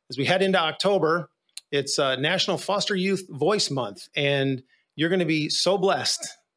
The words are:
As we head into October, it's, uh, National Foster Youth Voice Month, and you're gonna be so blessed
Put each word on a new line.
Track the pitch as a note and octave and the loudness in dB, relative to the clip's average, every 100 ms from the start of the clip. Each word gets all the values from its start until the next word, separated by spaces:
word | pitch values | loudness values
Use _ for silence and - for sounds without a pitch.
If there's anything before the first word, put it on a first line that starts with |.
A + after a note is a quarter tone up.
| _ | _
As | A#2 | -4
we | C#3 | 0
head | F#3 | 2
into | F#3+ F#3+ | 4 2
October, | D#3+ D3+ F#3+ G3 D#3 F3 D3+ _ _ - - | 0 0 0 2 2 0 -2 _ _ -20 -4
it's, | C#3+ C#3 - | -4 -2 0
uh, | C#3 C3 | 0 0
National | D3 F#3 - E3 | 0 0 0 -2
Foster | - G3+ - F#3+ | -2 -2 0 0
Youth | F#3+ F#3 - | 0 -2 -4
Voice | D3 D#3 G#3 - | -2 0 2 0
Month, | C3+ A2 G2 - | -2 -6 -8 -8
and | D3+ C#3+ C#3+ C3+ C3 - _ _ - | -2 0 2 0 -2 -8 _ _ -4
you're | E3 | 0
gonna | F#3+ | 2
be | D#3+ D#3+ D3 | 2 0 0
so | - F3 G3 | 0 0 2
blessed | F#3+ D3+ B2 - - - _ | 2 0 -2 -4 -8 -14 _